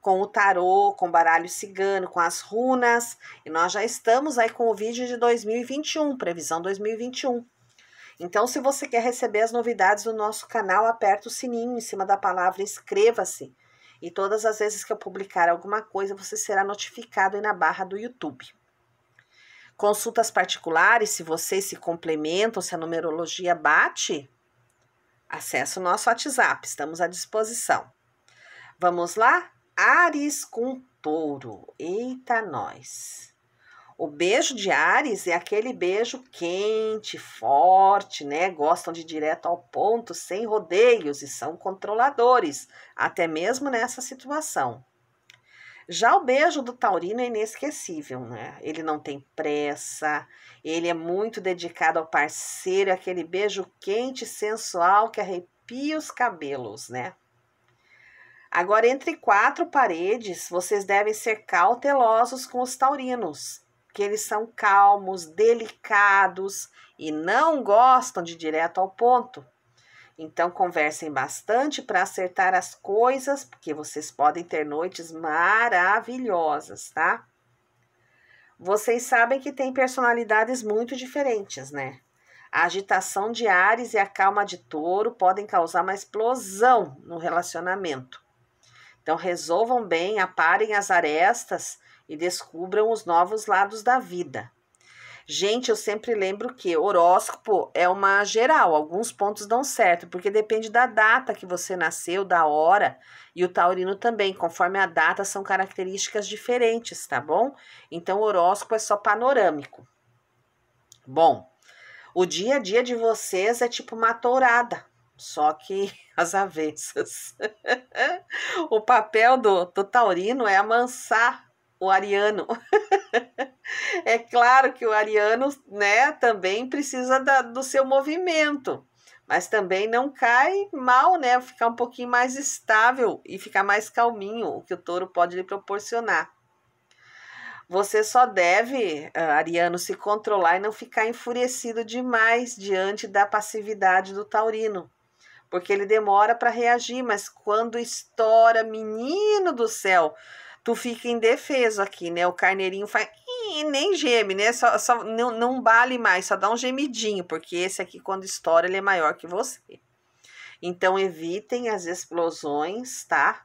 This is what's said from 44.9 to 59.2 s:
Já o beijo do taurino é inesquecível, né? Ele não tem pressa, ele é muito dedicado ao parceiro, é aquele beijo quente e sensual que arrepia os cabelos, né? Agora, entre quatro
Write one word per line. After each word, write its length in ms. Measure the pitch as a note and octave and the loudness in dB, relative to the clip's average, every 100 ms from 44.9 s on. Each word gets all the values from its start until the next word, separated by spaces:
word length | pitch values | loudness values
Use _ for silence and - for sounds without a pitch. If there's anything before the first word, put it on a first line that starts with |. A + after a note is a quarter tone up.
| _ _ _ _ _ _ _ - - - | _ _ _ _ _ _ _ -20 -20 -12
Já 220 | E3+ A#3 | 2 4
o 100 | F4+ | 4
beijo 380 | D4 B3+ D#4+ D4+ | 4 2 2 0
do 100 | B3 | -8
taurino 480 | A#3+ A#3 F#3 F3 A3+ | -4 -2 -2 -4 -4
é 60 | B3 | -4
inesquecível, 960 | A3 A3 - C#4 D4 - E3 D3 B2+ | -4 -6 -6 -10 -10 -12 -12 -12 -12
né? 360 | A#2+ A#2 A#2+ - | -12 -12 -14 -12
Ele 200 | - D#3 | -12 -8
não 180 | D#3+ D3+ | -6 -6
tem 260 | D3+ C#3 _ | -6 -14 _
pressa, 920 | - D#3 D3 D3 D3+ - - D3+ D3+ D3+ - - - | -8 -4 -2 -4 -6 -10 -6 -4 -4 -8 -20 -20 -16
ele 240 | D3+ E3 E3+ | -6 -4 -2
é 80 | |
muito 460 | E3 E3 F3+ G#3+ A3 | -4 -4 -4 -4 -4
dedicado 580 | F#3+ F3+ E3+ - E3 E3 | -4 -4 -8 -2 0 0
ao 80 | D#3+ | -2
parceiro, 840 | E3 D3 - - - - F#3+ G3 | -2 -2 -4 -12 -10 -4 0 2
é 20 | |
aquele 320 | F#3 - F3+ | 0 -2 -8
beijo 420 | E3 F#3 G#3 F#3+ F#3 _ | -6 -4 -4 -4 -10 _
quente 420 | - G#3 B3+ C4 | -6 -4 -4 -8
e 40 | A3+ | -12
sensual 840 | - G#3 A3 - F#3 E3+ G3+ A3 | -8 -6 -6 -8 0 4 4 4
que 100 | A3 | -2
arrepia 760 | F#3+ F#3 F3+ _ - A#3+ C#4+ D#4 | -6 -6 -10 _ -16 -8 -6 -6
os 120 | - | -8
cabelos, 800 | - D3 E3 D3 C#3 A#2 A2 - | -4 -4 -4 -10 -8 -10 -12 -12
né? 240 | B2 E3+ - _ _ _ _ _ _ _ _ _ _ - _ _ | -10 -10 -12 _ _ _ _ _ _ _ _ _ _ -20 _ _
Agora, 360 | - F3+ G#3+ A3+ | -2 2 4 4
entre 300 | C4+ C4 | 2 -4
quatro 500 | D#4+ | -6